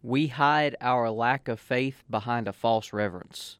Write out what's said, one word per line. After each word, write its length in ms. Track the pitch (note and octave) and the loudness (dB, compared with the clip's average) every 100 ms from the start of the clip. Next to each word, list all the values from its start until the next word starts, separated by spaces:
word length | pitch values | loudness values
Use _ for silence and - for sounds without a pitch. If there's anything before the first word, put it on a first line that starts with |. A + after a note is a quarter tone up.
We 240 | - C3 D3+ | 0 0 0
hide 480 | B2+ C#3+ D3+ D3+ - | 2 2 4 2 0
our 300 | B2 B2+ A#2 | 0 2 0
lack 380 | A2 A#2 C3 - | 0 2 0 -2
of 120 | A2+ | -8
faith 440 | - B2 C3+ C3+ _ | -2 0 0 -4 _
behind 360 | A2 G#2+ A#2+ G#2 | -4 -2 -2 -2
a 40 | |
false 400 | G2 A#2 A2+ - | -2 2 2 0
reverence. 680 | G#2+ G#2 F2+ - - - | -2 -2 -4 -14 -16 -16